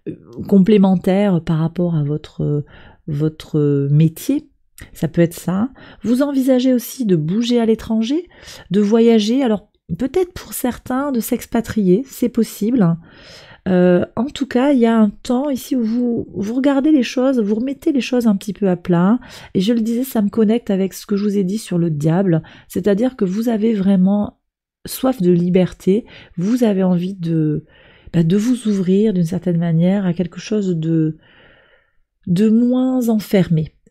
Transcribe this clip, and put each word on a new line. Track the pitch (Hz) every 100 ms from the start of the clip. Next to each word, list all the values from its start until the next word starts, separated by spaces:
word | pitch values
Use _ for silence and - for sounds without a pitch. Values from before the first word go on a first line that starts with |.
| -
euh, | - 82 - -
complémentaire | 202 185 214 190 185 196 185 208 170
par | 165 160
rapport | 165 165 175
à | 165
votre, | 143 151 - -
euh, | 151 147 143 - - - -
votre | 147 156 156 - 156 147 143 139
métier. | 147 160 165 - 285 - _ _ - -
Ça | - 160
peut | -
être | 170 -
ça. | - 185 247 - - -
Vous | 202 247
envisagez | 285 277 262 254 254
aussi | 247 - - 226
de | 175
bouger | 151 202 240 240
à | 226
l'étranger, | 220 - 220 226 302 349 - - - -
de | 190
voyager. | 208 233 233 226 208 254
Alors, | 262 208 - _ - 165
peut-être | 262 370 359
pour | - -
certains, | - 254 247 - 254 285
de | 247
s'expatrier, | 214 226 - 233 220 - 190 185 269
c'est | - 240
possible. | 233 220 - 202 254 170 165 - - - - - - -
Euh, | 185 180 175 - -
en | 262
tout | - 277
cas, | 247 277
il | 269
y | 226
a | 226
un | 214
temps | 202 - 247 294
ici | 247 - 262
où |
vous, | 220 240 240 226 -
vous | 175 196 247
regardez | 269 277 285
les | 311
choses, | 226 - 262 262
vous | 202 220
remettez | 262 269 339
les | 285
choses | 226 247 233
un | 196
petit | -
peu | 185 196
à | 180
plat. | - 170 185 247 - - -
Et | -
je | 190
le | 233
disais, | 220 233
ça | 262 233
me | 208
connecte | 226 214 233 -
avec | 196 190 -
ce | -
que | 202
je |
vous | 208 202
ai |
dit | 185 214
sur | - 180
le | 170
diable. | 151 156 170 196 160 - - -
C'est-à-dire | - 180 202 254 254
que | 190
vous | 190 233
avez | 226 220 214
vraiment | 190 196 185 208 208 - _ _ _ _ -
soif | - 262 262
de | 180
liberté, | 175 175 180 175 - - 202 - - - -
vous | 185 240 233
avez | 190
envie | 185 180 180
de, | 196 170 160 151 151 - _ - _ -
bah, | 170
de | 165 202
vous | 226 247 220
ouvrir | 196 180 190 220
d'une | 185
certaine | 165 180 185 165
manière | 170 165 175 202 185
à |
quelque | 170 180 -
chose | - 214 190 170
de, | 160 165 156 156 _ _ - _ _ _ _ _ _ _ -
de | 175 220
moins | 220 247 254 254 254 233
enfermé. | 220 - 202 170 160 151 - _